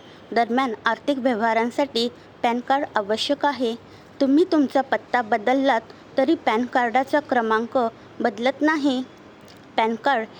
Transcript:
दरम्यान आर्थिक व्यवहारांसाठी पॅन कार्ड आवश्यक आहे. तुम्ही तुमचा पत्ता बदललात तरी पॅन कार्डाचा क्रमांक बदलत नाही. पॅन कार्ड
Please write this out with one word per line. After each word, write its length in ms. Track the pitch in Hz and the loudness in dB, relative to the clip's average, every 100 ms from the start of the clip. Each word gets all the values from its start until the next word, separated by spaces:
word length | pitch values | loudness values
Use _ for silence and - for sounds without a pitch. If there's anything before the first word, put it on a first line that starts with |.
| - - - | -16 -20 -6
दरम्यान 400 | 220 226 247 269 208 233 | -2 0 0 -2 -2 -4
आर्थिक 320 | 220 - 262 | -2 -2 0
व्यवहारांसाठी 880 | 254 214 226 226 233 262 277 233 240 - - - | 0 0 0 0 0 -2 -2 0 -2 -6 -20 -4
पॅन 180 | 240 240 | -2 -2
कार्ड 240 | 240 269 - 220 | 0 -2 0 -4
आवश्यक 500 | 196 220 - 285 285 | -2 -4 -2 0 0
आहे. 280 | 254 233 226 - - - - | 0 -4 -4 -12 -20 -20 -2
तुम्ही 240 | 269 285 370 | 2 4 4
तुमचा 280 | 320 262 269 | 2 2 0
पत्ता 420 | 262 214 - 247 | 0 -4 -2 -2
बदललात 580 | 214 233 214 269 269 226 - - - - | 0 -2 0 2 2 0 -2 -20 -6 -2
तरी 160 | 262 | 0
पॅन 300 | 330 - 220 | 2 0 0
कार्डाचा 560 | 247 262 240 247 269 294 | 0 0 2 0 0 -2
क्रमांक 580 | 285 247 226 220 226 262 226 - - - | 0 -2 2 0 0 -2 -2 -4 -20 -4
बदलत 400 | 233 208 247 262 | -4 0 -2 0
नाही. 420 | 302 311 277 254 254 - - - - - - - | 0 2 0 -2 -6 -16 -20 -20 -20 -20 -8 -2
पॅन 180 | 226 | -2
कार्ड 320 | 226 285 247 220 - | 0 0 -2 -4 -2